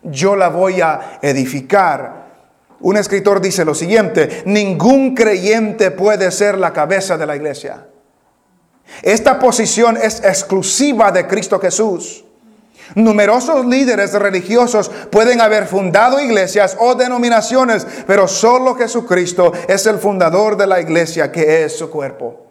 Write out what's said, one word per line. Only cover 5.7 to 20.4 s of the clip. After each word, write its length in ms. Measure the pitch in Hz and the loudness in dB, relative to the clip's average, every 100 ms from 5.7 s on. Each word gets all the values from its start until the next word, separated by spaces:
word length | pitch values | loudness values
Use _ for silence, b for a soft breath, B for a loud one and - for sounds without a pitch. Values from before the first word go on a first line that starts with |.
| - 190 | 0 -2
puede 380 | - 202 208 190 | 0 0 0 -2
ser 260 | 180 208 196 | 0 -2 0
la 160 | 175 | -2
cabeza 440 | 156 151 190 190 160 | -2 -2 -2 -2 -4
de 80 | 151 | -4
la 120 | 143 | -6
iglesia". 500 | 151 135 143 - - _ _ _ _ _ _ _ _ _ B B | -8 -10 -14 -16 -20 _ _ _ _ _ _ _ _ _ B B
Esta 380 | 175 220 269 - | -2 2 2 4
posición 560 | 254 220 202 208 233 220 | 2 2 -2 2 2 2
es 260 | 220 - 196 | -2 0 0
exclusiva 840 | 190 - 190 - - 285 226 214 | 0 -2 -2 -2 0 0 2 2
de 120 | 180 175 | 2 -2
Cristo 320 | 180 - 185 | -4 -2 -2
Jesús. 680 | 190 - 220 175 - - _ _ _ _ _ B B - | -2 0 -2 -2 -10 -18 _ _ _ _ _ B B 2
Numerosos 680 | 226 208 208 240 254 294 247 | 4 4 4 2 2 0 2
líderes 480 | 254 254 208 202 | 2 2 0 0
religiosos 760 | 202 202 190 185 233 240 220 190 B B | 0 0 -2 0 2 2 0 -2 B B
pueden 300 | 208 226 240 | 2 4 4
haber 260 | 220 214 190 | 2 2 0
fundado 540 | 185 190 185 240 269 | -2 2 2 4 2
iglesias 560 | 277 214 185 208 190 190 | 0 0 0 2 0 2
o 160 | 240 | 0
denominaciones, 920 | 247 247 247 240 226 214 254 254 214 - B - | 2 0 0 2 2 2 0 2 0 -4 B 0
pero 220 | 202 185 | 2 2
solo 480 | 185 226 254 254 254 | 2 2 2 0 -2
Jesucristo 760 | 226 233 233 180 175 180 175 B - | -4 -4 -2 -2 0 2 2 B -2
es 160 | 190 214 | 0 0
el 120 | 202 | 0
fundador 600 | 196 196 170 180 | -2 0 2 2